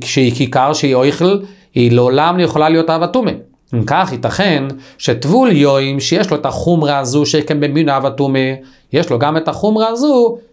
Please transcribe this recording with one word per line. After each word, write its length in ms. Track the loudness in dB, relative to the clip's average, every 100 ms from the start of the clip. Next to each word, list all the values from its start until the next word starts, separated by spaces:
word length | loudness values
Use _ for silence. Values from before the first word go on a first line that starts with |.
שהיא 320 | -4 0 0 0
כיכר, 380 | -2 0 0
שהיא 220 | 0 0 2
אויכל, 440 | 2 2 0 0 -4 -16 _ 0
היא 160 | 2
לעולם 460 | 4 2 2 2 0
לא 60 |
יכולה 260 | 0 2 2
להיות 200 | 2 2
אב 140 | -2
הטומאה. 300 | -2 -2 -2 -6 -12 _ _
אם 100 | -4 0
כך, 240 | 0 -2
ייתכן 520 | -4 -4 -2 0 0 -2 -10 -16 -8
שטבול 540 | -4 -2 0 2 4
יום 480 | 4 4 2 0 -4
שיש 320 | -2 -2 0
לו 60 | -2
את 80 | -2
החומרה 520 | -4 0 0 2 0
הזו 260 | 0 0 0
שכן 340 | -2 -2 -2
במינוי 380 | 0 0 0 0
אב 80 | -2
הטומאה, 480 | -2 0 0 -2 -4 -12 _ _
יש 160 | -2 0
לו 100 | 0
גם 180 | 0 0
את 100 | -4
החומרה 400 | -2 -2 0 -2
הזו 500 | 0 2 2 2 -2 -12